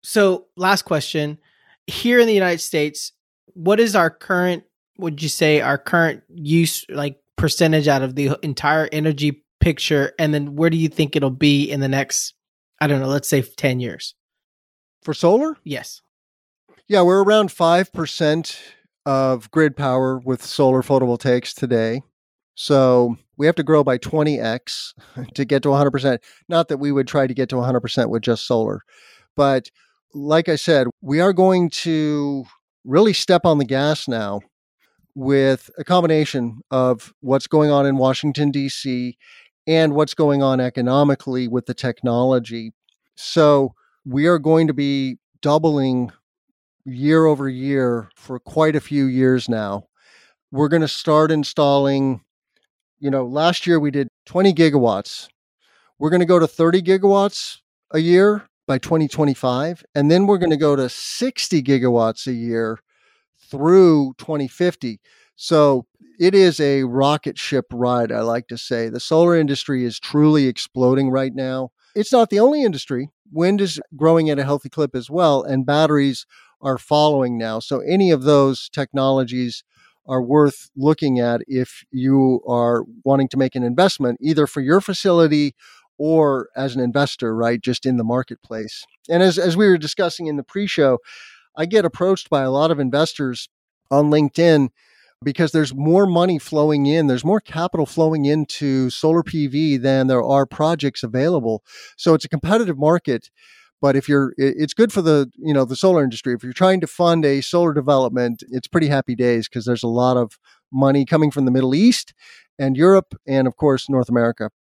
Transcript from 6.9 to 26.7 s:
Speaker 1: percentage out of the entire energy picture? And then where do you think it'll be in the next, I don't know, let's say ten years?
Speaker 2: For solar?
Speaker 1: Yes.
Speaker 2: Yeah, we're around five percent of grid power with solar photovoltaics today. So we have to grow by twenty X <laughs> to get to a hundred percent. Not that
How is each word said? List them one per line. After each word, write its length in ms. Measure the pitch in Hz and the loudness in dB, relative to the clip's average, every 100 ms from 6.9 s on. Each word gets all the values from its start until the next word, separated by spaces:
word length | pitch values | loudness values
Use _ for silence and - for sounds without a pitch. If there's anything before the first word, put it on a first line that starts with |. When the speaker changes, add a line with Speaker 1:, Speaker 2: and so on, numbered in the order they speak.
| 147 143 139 _ - | -8 -8 -10 _ -6
Speaker 1:
percentage 500 | 156 - 165 156 147 | -4 0 2 2 2
out 140 | 139 | 0
of 140 | 131 131 | -2 -4
the 220 | 139 143 | -4 -4
entire 460 | 156 135 147 156 156 | -6 -6 -2 -2 -2
energy 540 | 151 156 143 147 139 _ _ | -2 -2 -2 -4 -4 _ _
picture? 500 | 175 147 - 147 139 - | -2 0 -2 -2 -2 -2
And 140 | 156 | -2
then 240 | 151 143 143 | -2 -4 -2
where 120 | 165 | 0
do 60 | 165 | 0
you 140 | 160 | -2
think 260 | - 151 151 | -2 -2 0
it'll 140 | 139 | -2
be 420 | 127 147 143 147 | 0 2 2 0
in 80 | 143 | -4
the 80 | 135 | -2
next, 460 | 135 135 - - _ _ _ _ _ | -4 -4 -6 -8 _ _ _ _ _
I 60 | 151 | 0
don't 120 | 139 | 0
know, 80 | 131 | 0
let's 220 | 139 - | -4 0
say 120 | 143 | -2
ten 380 | 123 - 143 127 | -2 -4 -2 -2
years? 360 | 120 - - _ _ _ _ _ _ _ _ _ | -6 -10 -16 _ _ _ _ _ _ _ _ _
Speaker 2:
For 120 | - | -10
solar? 420 | 147 170 220 311 311 | 0 2 2 0 -6
Speaker 1:
Yes. 380 | - - - - _ _ _ _ _ _ _ _ _ | -12 -12 -12 -20 _ _ _ _ _ _ _ _ _
Speaker 2:
Yeah, 140 | 202 | 4
we're 200 | 180 190 | 4 4
around 280 | 196 214 196 | 4 4 2
five 420 | - 165 175 185 | 0 2 2 0
percent 680 | - 156 - 156 156 156 - - _ _ _ - | -6 -8 -2 0 0 -4 -14 -20 _ _ _ -4
of 460 | 135 135 127 110 | 0 0 -2 -2
grid 260 | 160 156 131 | 0 0 0
power 400 | 139 127 131 131 | -2 0 -2 -4
with 260 | 127 127 | -4 -6
solar 380 | - - 135 131 | -6 0 2 2
photovoltaics 720 | 127 139 127 120 139 123 - | 2 2 2 -2 0 -2 -2
today. 480 | - 127 120 113 123 - _ _ _ _ - | -10 -2 -2 -2 -6 -10 _ _ _ _ -16
So 600 | - 139 131 127 120 117 _ _ | 0 4 6 4 2 -2 _ _
we 80 | 151 | 0
have 80 | 170 | 0
to 80 | |
grow 200 | 147 156 | 2 2
by 160 | 139 127 | 2 -2
twenty 400 | - 156 151 139 | -2 -2 -2 -2
X 560 | 113 120 - - - - _ | -4 -6 -8 -14 -14 -18 _
<laughs> 200 | - 247 - | -16 -14 -8
to 100 | 127 | -2
get 160 | 139 | 0
to 80 | 143 | 2
a 60 | 139 | 2
hundred 140 | 143 | 2
percent. 300 | 135 135 120 _ _ _ | 0 -2 -4 _ _ _
Not 180 | 170 | -2
that 100 | 165 | 0